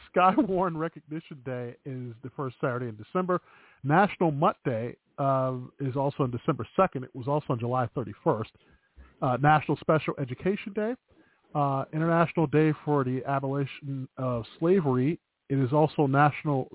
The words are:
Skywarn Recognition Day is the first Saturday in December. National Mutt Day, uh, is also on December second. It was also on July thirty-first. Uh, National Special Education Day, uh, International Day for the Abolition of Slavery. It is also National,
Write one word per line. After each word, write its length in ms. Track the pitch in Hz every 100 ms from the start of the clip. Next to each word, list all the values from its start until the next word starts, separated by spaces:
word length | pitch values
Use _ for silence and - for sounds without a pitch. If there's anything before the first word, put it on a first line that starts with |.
| - 185
Skywarn 600 | 185 226 220 185 185 160
Recognition 640 | 160 - 147 156 - 147 123
Day 300 | 123 120 123 147
is 280 | 127 123 113
the 80 | 123 -
first 200 | 135 -
Saturday 280 | 135 123 123
in 80 | 107
December. 460 | 110 180 185 180 _ _ _ _
National 480 | 131 156 202 - 175
Mutt 240 | 143 175 - 151
Day, 300 | 113 117 - _ -
uh, 340 | 139 135 131 127 127 -
is 160 | 139 131
also 280 | 139 -
on 80 | 131
December 340 | 120 - 135 107 -
second. 280 | 190 135
It 120 | 131 139
was 120 | 123
also 180 | 147 -
on 100 | 127
July 280 | 120 127 120
thirty-first. 560 | - 110 104 170 113 - _ _ _ _ - - -
Uh, 160 | 143 123
National 380 | 147 151 - 147
Special 380 | - 160 - -
Education 540 | 131 123 185 202 -
Day, 220 | 196 214 262 _ _ _ _ _
uh, 300 | 151 143 135 135
International 540 | 156 165 165 165 - 151
Day 260 | 147 156 147 -
for 180 | 147
the 200 | 127 131 -
Abolition 800 | 139 135 139 139 - 143 135 131 -
of 280 | 127 120 110 -
Slavery. 600 | 165 196 147 127 131 175 _ _ -
It 100 | 139
is 120 | 131
also 340 | 151 151 - 143
National, 640 | 139 147 - 156 139 -